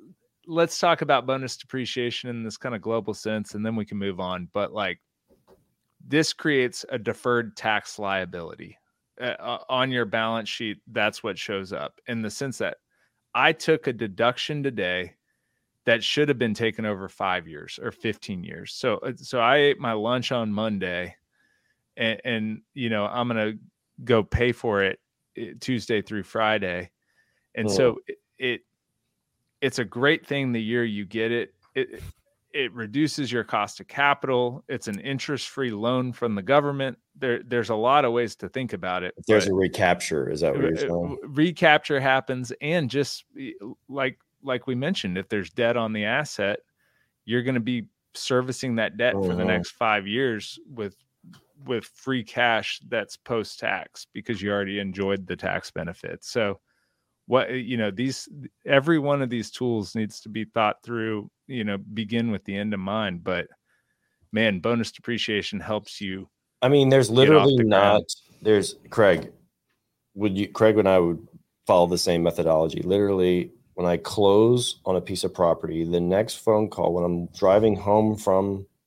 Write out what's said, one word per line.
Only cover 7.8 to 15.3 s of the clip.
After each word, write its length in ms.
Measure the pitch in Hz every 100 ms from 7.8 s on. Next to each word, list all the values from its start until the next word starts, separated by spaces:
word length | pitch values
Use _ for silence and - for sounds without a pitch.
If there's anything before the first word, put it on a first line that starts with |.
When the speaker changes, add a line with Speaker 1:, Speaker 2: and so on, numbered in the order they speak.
| - -
Speaker 1:
liability. 800 | 101 95 90 87 82 80 82 - _ _ _ -
Uh, 160 | 123 -
o-, 240 | 113 120 -
on 220 | 127 131
your 140 | 123 110
balance 440 | 113 113 113 107
sheet, 300 | - 113 101 -
that's 340 | 117 104 -
what 160 | 110 90
shows 340 | - 98 95
up 300 | 80 71 - -
in 160 | 117
the 60 | 107
sense 280 | - 139 -
that 200 | 95 - _ _ _ _ _ 120
I 180 | 147
took 320 | 160 - 156 -
a 80 |
deduction 680 | 117 113 90 117 127 - 151
today 500 | 139 110 90 90 90 - _